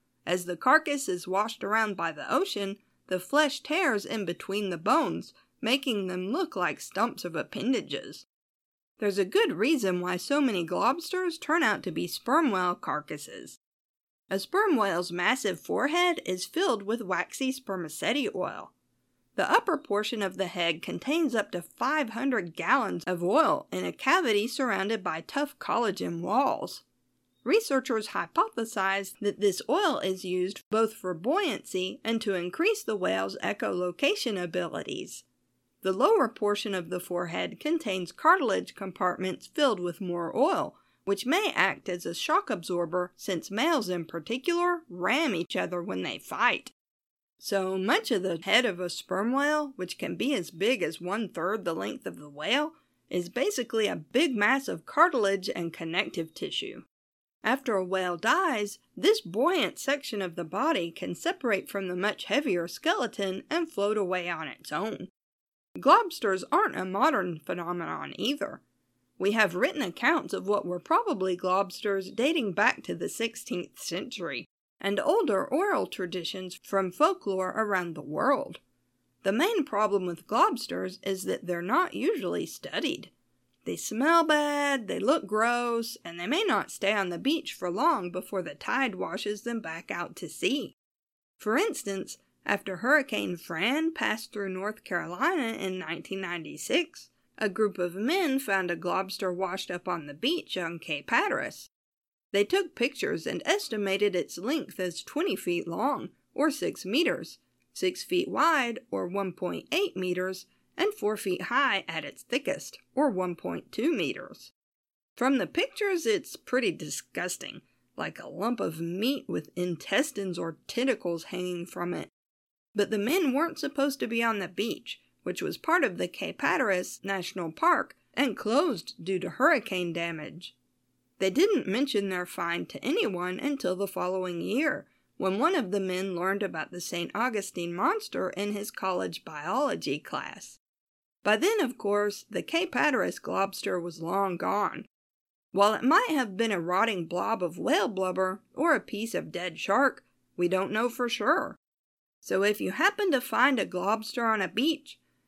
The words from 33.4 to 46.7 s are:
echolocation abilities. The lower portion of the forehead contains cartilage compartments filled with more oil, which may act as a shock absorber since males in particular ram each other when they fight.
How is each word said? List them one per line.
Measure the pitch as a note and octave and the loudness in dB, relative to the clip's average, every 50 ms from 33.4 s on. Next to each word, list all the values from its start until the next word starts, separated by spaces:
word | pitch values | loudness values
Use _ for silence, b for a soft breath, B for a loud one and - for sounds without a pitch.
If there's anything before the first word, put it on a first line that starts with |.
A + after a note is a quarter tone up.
| - | -4
echolocation | G3 G#3 - A3+ G#3 F#3+ F3+ F3+ F3+ F3+ - C#4 D#4 G#4+ - - A#3+ G#3 F#3 | -4 -2 -2 -2 -2 -2 -2 -2 -4 -2 0 0 0 0 0 -2 -2 -2 -2
abilities. | F3+ E3+ E3 F3+ F3 D#3+ - - - - - - - - - - - _ _ _ _ _ _ _ _ _ _ _ | -4 -2 -2 -4 -4 -2 -4 -6 -6 -6 -6 -8 -8 -10 -12 -16 -18 _ _ _ _ _ _ _ _ _ _ _
The | - F#3+ | -2 0
lower | F#3+ G3 C4 G#4 A4+ G4 C4 A3+ | 2 4 4 6 6 6 4 2
portion | - - G#3+ G3+ G#3 G3+ - G#3+ G3 | 0 0 0 0 0 0 -2 -2 -4
of | F#3 E3+ E3 | -4 -4 -4
the | F3+ F3+ | -6 -6
forehead | - - F3 F3 F3+ E3+ E3+ F3+ F3+ F3 - - | -4 -4 -4 -2 -2 -2 -2 -4 -4 -4 -6 -6
contains | - D4+ E4+ D#4 - A3 F#3 F#3+ F3 - - | -2 0 0 0 0 -2 -2 -2 -4 -6 -8
cartilage | - - D#4 F4+ G4 C#4+ A3 F#3+ F#3 F3+ - - | 4 6 6 6 8 6 2 2 0 0 -4 -10
compartments | - G3 F#3+ F3+ - F#3+ F3+ - - F#3 F#3+ F3 - - - | -8 -8 -8 -2 0 0 2 2 0 -2 -4 -4 -6 -10 -8
filled | - D#4 D4 C4 G#3+ F3+ | 0 4 4 4 4 2
with | F3 F3 E3 - | 0 -2 -4 -4
more | G3 F3+ F3 F3 E3+ D#3+ - | -4 -4 -2 -2 -2 -2 2
oil, | G#3 C4+ F4 E4+ F#3 C3+ - b b b b b b b | 4 4 4 4 2 0 -2 b b b b b b b
which | G3 G3+ G3+ - | -2 0 0 2
may | B3 D#4 G4 G#4+ F4 - | 2 2 2 2 2 4
act | - F3+ G3 - - - - | 4 2 2 2 -2 -4 -6
as | F3+ F3+ - | -6 -4 -4
a | F3 E3+ | -6 -6
shock | - - - D#4 G4 G4+ - | -4 0 2 2 2 2 0
absorber | A3 F3 E3 - F3+ F3 E3+ D#3+ E3+ F3+ F3+ F3 - - | -4 -4 -2 -2 -2 -2 0 0 0 -2 -2 -2 -6 -10
since | - - F#3 E3 E3 - | -4 -2 -2 -2 -2 -4
males | G3 G#3+ C4 E4+ E4+ C4 G#3+ F3+ | -2 0 2 2 2 2 2 0
in | F3+ F3 E3 | -2 -2 -2
particular | D#3+ - E3+ D#3 - B3+ C4 - F4 E4+ F4 F4 F4+ F4 E4 E4 - | -4 -6 -8 -4 -4 -6 -2 0 0 2 2 2 2 2 0 -4 -10
ram | F3 F3+ F3 F#3+ A#3+ D4 E4 C#4 G3 | -6 -2 0 0 2 2 2 2 0
each | E3 E3+ - - F#3 | 0 -2 -2 -2 -2
other | F#3 E3+ F3 F3 | -2 -2 -2 -4
when | E3+ - F#3+ F#3 F#3 | -4 -4 -4 -4 -4
they | C#3+ G2 D#2+ | -4 -6 -8
fight. | - - - E3+ A3+ A#3+ - - - - | -10 -8 -2 0 2 2 2 0 -6 -12